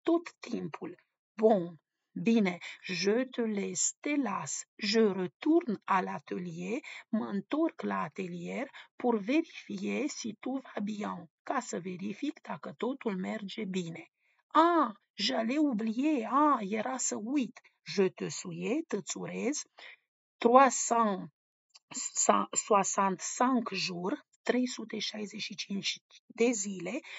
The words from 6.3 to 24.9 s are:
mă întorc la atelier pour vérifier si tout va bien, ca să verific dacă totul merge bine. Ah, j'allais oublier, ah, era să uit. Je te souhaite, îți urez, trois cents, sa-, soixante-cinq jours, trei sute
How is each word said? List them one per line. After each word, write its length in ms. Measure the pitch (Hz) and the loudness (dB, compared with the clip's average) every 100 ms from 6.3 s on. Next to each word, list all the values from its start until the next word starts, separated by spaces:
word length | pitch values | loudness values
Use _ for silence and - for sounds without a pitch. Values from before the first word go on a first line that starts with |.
| 202 180 165 185 254 - - - | -8 -8 -8 -6 -6 -8 -16 -4
mă 160 | 220 233 | -4 -2
întorc 560 | 202 - 294 320 - | -4 -2 0 0 -2
la 200 | 208 190 | -4 -2
atelier 680 | 175 - 185 175 175 196 277 - - - | -4 -6 -8 -8 -6 -6 -8 -12 -20 -4
pour 200 | 247 226 | 0 0
vérifier 880 | 196 302 330 - - 202 202 202 285 | 0 0 -2 -8 -12 -8 -4 -2 -4
si 260 | - 226 208 | -6 -10 -8
tout 220 | 254 269 | -6 -6
va 180 | - - | -6 -6
bien, 460 | 208 208 202 185 170 _ | -6 -4 -6 -8 -12 _
ca 160 | - 277 | -4 -4
să 200 | - 202 | -2 -6
verific 600 | 180 180 202 196 285 - | -6 -8 -8 -6 -8 -8
dacă 320 | - 185 - - | -10 -12 -12 -6
totul 400 | 226 277 233 185 | -4 -2 -4 -4
merge 480 | 196 220 196 - 196 | -4 -6 -8 -8 -4
bine. 460 | 185 165 165 - _ _ _ _ | -4 -4 -8 -14 _ _ _ _
Ah, 440 | 302 339 339 240 208 _ - | 6 6 6 2 -2 _ -4
j'allais 340 | 202 254 226 285 | -2 0 0 2
oublier, 720 | 294 214 226 220 302 294 220 | 2 2 0 0 2 2 2
ah, 280 | 269 302 247 190 | 4 6 4 0
era 280 | 214 233 254 | -2 -2 -2
să 180 | - 247 | -2 -2
uit. 460 | 214 285 220 - - _ | 0 0 0 -4 -20 _
Je 280 | - 180 185 | -4 2 2
te 180 | - 180 | 2 -6
souhaite, 680 | - 190 165 185 285 330 202 | -6 -8 -6 -2 -2 -2 -6
îți 220 | - 190 | -6 -8
urez, 440 | 170 185 214 294 - - - - _ _ _ - | -6 -4 -2 -4 -8 -16 -20 -20 _ _ _ 2
trois 480 | 226 254 277 - - | 8 10 8 6 0
cents, 420 | 233 220 185 175 _ _ _ _ - - - - | 2 2 0 -6 _ _ _ _ -20 -16 -10 -6
sa-, 360 | - - 208 - | 0 4 4 2
soixante-cinq 1200 | - - 202 185 - 196 185 - - 254 254 226 | -2 4 4 4 2 0 0 -4 0 2 2 0
jours, 460 | 190 160 175 185 294 _ _ | -4 -4 -4 -4 -4 _ _
trei 260 | - 240 247 | -2 0 -2
sute 320 | - 220 | -6 -10